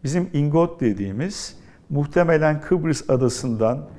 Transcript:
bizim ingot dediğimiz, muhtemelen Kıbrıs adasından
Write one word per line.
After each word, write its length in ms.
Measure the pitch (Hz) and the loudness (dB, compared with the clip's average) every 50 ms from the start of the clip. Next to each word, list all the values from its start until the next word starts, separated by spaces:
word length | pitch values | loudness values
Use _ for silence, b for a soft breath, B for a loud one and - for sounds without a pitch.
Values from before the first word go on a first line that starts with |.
| - | -4
bizim 260 | 135 147 180 180 185 - | -2 -2 -2 -2 0 0
ingot 480 | 143 147 147 147 160 170 170 165 - | 0 0 2 4 2 2 2 0 0
dediğimiz, 760 | 131 113 101 95 101 98 95 110 151 196 202 - - - - B B B B B B _ | 0 0 0 0 -4 -4 -4 -4 -6 -6 -6 -8 -12 -14 -16 B B B B B B _
muhtemelen 720 | - 143 143 143 - 175 175 165 160 156 156 156 151 147 | -4 -2 -2 0 2 2 4 4 4 4 4 2 0 0
Kıbrıs 480 | - - 185 175 156 165 147 - - - | 0 0 0 0 2 -2 -2 -2 0 0
adasından 800 | 135 123 131 120 - - - 127 113 107 110 110 123 143 147 B B | 2 2 2 0 0 -2 -4 -4 0 0 2 0 0 -2 -6 B B